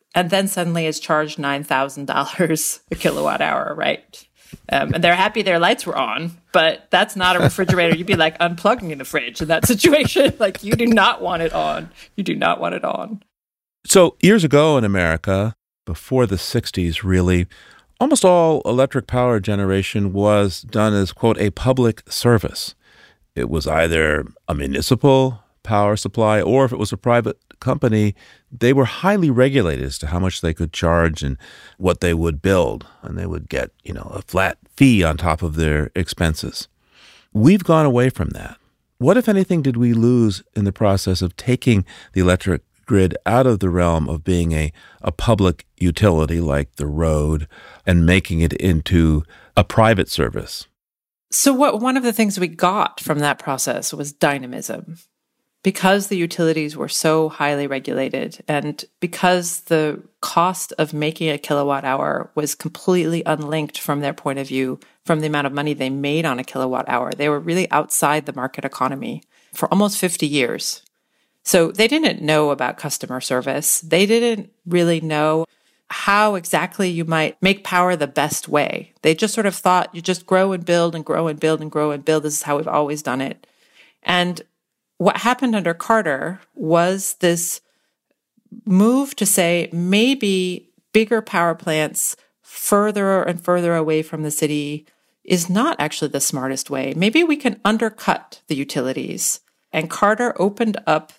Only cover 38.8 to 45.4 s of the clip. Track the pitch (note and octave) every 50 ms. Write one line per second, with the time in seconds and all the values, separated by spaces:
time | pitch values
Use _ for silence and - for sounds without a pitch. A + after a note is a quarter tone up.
38.8 | _ _ _ - A#2+ C#3 G3 B3+ A#3 A3+ G#3 F#3+ F#3 - F#3 E3 C3+ C#3 B2 A#2
39.8 | B2 A#2+ A#2 A2+ A2+ A#2+ B2 A#2+ A#2 A2 F#2+ - - _ - G#2+ G2+ G2+ - -
40.8 | A2+ G2+ G2 F#2+ - G2 F#2 - F#2+ F2 - - - - B2+ B2+ - B2+ A#2 G2
41.8 | F#2 - - - - - - F#2+ F2+ F2+ F2+ F#2 - G2 F2 - - _ _ _
42.8 | _ - - G2 F#2+ F2 - - - F2+ A2 B2 C3 C3 A2+ G2 G2 F#2 E2+ F2+
43.8 | F2 E2+ E2 D#2+ D2+ - E2 D#2 D2+ F#2 F#2 F2 E2+ E2 D#2+ D#2 D#2 D#2 - _
44.8 | - - - _ - - - - - - A2+ G2